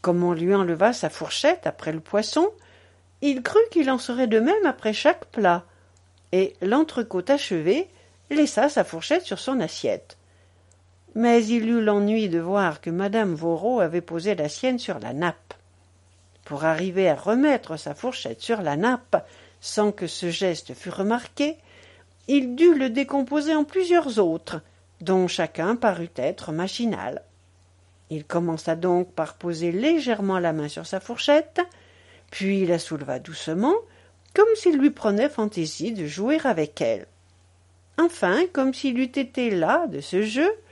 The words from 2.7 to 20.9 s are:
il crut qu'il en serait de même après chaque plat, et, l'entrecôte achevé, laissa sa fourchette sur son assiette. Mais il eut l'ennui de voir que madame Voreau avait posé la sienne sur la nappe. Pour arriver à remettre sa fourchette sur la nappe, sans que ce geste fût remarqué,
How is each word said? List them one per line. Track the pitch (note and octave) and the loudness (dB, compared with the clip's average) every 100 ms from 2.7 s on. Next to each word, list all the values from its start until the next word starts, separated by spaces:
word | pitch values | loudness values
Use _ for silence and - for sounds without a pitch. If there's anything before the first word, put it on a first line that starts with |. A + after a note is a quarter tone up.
| - _ _ _ _ | -20 _ _ _ _
il | C#4+ C4 | -2 -2
crut | A#3+ G#4 A#4 | 2 2 4
qu'il | F4 C4+ | 2 2
en | B3+ | 0
serait | - B3 B3 | -2 -2 2
de | A3 | 4
même | B3 G#4+ F4 | 4 2 2
après | B3+ A3 | 0 -4
chaque | G#3+ D4 F4 - | 2 2 2 -6
plat, | - F#3+ F3 - _ _ _ _ _ _ | 0 2 2 -2 _ _ _ _ _ _
et, | F#3 F#3+ - | 0 0 -2
l'entrecôte | F#3 C4 D#4 - A3 F#3 F3+ | 0 2 0 -2 -4 -6 0
achevé, | - - F3 D#3 C4 F#4+ _ _ _ _ | -2 0 -2 0 0 -2 _ _ _ _
laissa | D4 D4+ - A#3 | 0 2 2 2
sa | B3 | 2
fourchette | F3 D#3+ - E4 F4+ | -2 -6 -2 -2 -2
sur | F#3+ | -8
son | - C4 | -4 -4
assiette. | E3 - D#3 G3 _ - _ _ _ _ _ _ _ _ _ | -4 -4 -4 -4 _ -20 _ _ _ _ _ _ _ _ _
Mais | G#3+ A#3 A#3 G#3+ | 0 4 4 4
il | A#3 A3+ | 0 2
eut | A#3 | 2
l'ennui | G#3+ G3+ G3+ A3 G#3 | 2 2 2 0 0
de | E3+ | -2
voir | E3+ G3+ F#3 D3+ | 0 0 0 -2
que | - | -6
madame | E3+ G3 A3 G#3 D#3 | -4 -2 0 0 -2
Voreau | E3 E3 G#3 B3 | -2 0 0 0
avait | E3+ E3+ | 0 -2
posé | E3+ E3+ F#3+ | -6 -6 -4
la | G3 D3+ | -2 -4
sienne | - B3+ B3 | -2 -2 -2
sur | - D#3+ | -4 -8
la | A2 | -6
nappe. | C3 F3 - _ - _ _ _ _ _ _ _ _ | -2 -2 -4 _ -20 _ _ _ _ _ _ _ _
Pour | - C#3+ | -12 -2
arriver | D#3+ D#3 F#3 F3+ F#3 | 0 0 -2 2 2
à | C#3+ | 2
remettre | F#3+ A#3+ D4 C4 - D3+ | 0 2 4 2 -2 -10
sa | D3+ | -10
fourchette | D3 B3 B3 - A2+ | -8 -8 -8 -10 -10
sur | - A3 | -4 -2
la | D#3+ C#3+ | -2 0
nappe, | A3 B3 - E3+ - - - _ | 0 0 0 0 0 -20 -20 _
sans | - - G#3 | -6 0 0
que | G3+ E3+ | 0 -8
ce | - F3 | -6 -6
geste | E3 F#3+ E3 - | -2 -2 -2 -10
fût | - | -14
remarqué, | F3+ | -12